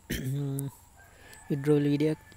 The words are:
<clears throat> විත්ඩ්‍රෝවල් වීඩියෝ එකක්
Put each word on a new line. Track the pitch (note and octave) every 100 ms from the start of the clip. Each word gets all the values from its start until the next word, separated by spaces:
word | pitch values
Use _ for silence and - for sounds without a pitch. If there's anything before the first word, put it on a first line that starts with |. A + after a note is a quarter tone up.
| -
<clears throat> | - C3 C#3+ C#3 C#3 C#3 - - - - - - -
විත්ඩ්‍රෝවල් | - D3 C#3+ D3
වීඩියෝ | D3 C#3+ D#3
එකක් | D#3 -